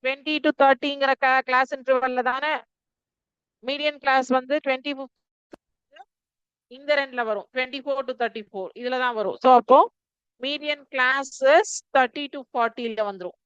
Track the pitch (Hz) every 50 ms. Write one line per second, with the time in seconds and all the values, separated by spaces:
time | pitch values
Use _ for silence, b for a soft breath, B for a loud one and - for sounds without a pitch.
0 | - 262 269 277 269 302 302 302 - 311 294 _ 277 269 269 254 - 294 285 277
1 | 277 269 269 - - 262 262 262 262 - 254 254 269 254 - 269 254 254 262 254
2 | 247 262 254 247 247 254 247 269 285 302 311 - - _ _ _ _ _ _ _
3 | _ _ _ _ _ _ _ _ _ _ _ _ - 240 277 285 294 302 294 285
4 | - 277 262 269 262 - 254 262 254 254 285 302 - 277 262 262 254 294 285 262
5 | 269 254 _ _ _ _ _ _ _ _ - _ _ _ _ _ _ _ 277 311
6 | 381 _ _ _ _ _ _ _ _ _ _ _ _ _ 247 262 285 285 294 285
7 | 277 269 247 247 240 220 214 202 - _ _ 254 254 254 254 277 254 285 277 269
8 | 262 240 254 226 240 226 220 233 208 _ - 202 190 175 - - 240 247 254 254
9 | 254 247 240 220 208 190 - - - 247 254 240 226 - 254 285 370 480 _ _
10 | _ _ _ _ _ _ _ _ 247 269 294 294 294 294 294 285 277 _ - 262
11 | 254 254 262 277 277 269 - - 262 262 294 339 427 - - - _ _ _ 277
12 | 254 240 _ 294 285 277 - 285 254 _ _ 262 233 233 226 - 240 226 220 208
13 | 214 208 196 190 180 180 - _ _